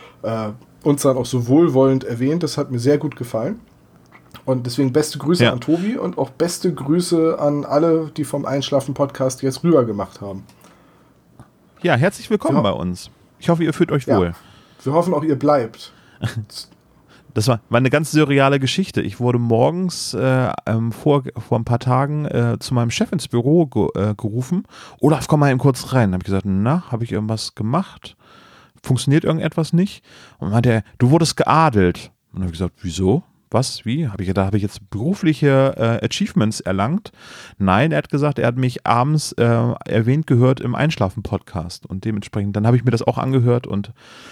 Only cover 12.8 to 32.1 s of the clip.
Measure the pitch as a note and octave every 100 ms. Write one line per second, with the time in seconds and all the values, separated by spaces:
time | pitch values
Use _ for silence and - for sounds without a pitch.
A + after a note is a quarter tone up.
12.8 | F2+ F2+ - _ _ _ - E3+ D#3+ D#3
13.8 | E3+ D3 - G#2 F2 E2+ - - _ _
14.8 | C3+ D#3 E3+ D3+ D#3+ C3+ D3 D3 A2 -
15.8 | - - _ _ A2 A2+ G#2 - - _
16.8 | _ _ _ - _ - G#2+ A2+ - A#2
17.8 | C3 C#3+ D#3+ D3+ D3 C#3 C3+ C#3 C3 -
18.8 | F#3+ - - G2+ B2 A#2+ A#2 A2+ C3+ F3
19.8 | F#3 - - A2 C3 C3 A#2+ - - A2+
20.8 | A2+ - D3+ C#3+ C3 - - A#2 A2+ A#2+
21.8 | B2+ B2+ C#3+ D3+ D3 - A#2 A#2 - B2
22.8 | A#2 - A3 E3+ - A#2+ A#2+ E3 D3+ A2+
23.8 | E2 - G#2 G#2 A2 A2+ B2+ F3 - -
24.8 | - - D3 D3 - D3+ C#3+ B2+ C#3 B2+
25.8 | - C3 G#2+ F#2 G2 G2 G2 F#2+ A2 E3
26.8 | - A2+ A#2 G2+ G#2+ A2 - - G#2+ C#3+
27.8 | G3 - - - _ - - - _ _
28.8 | - B2+ - D3+ - D#3+ D#3+ - D#3 E3
29.8 | G3 - _ - - _ E2+ A2 B2 A2+
30.8 | - _ A#2+ D#3+ E3 - - D3 D#3+ G#2+
31.8 | F2+ E2+ -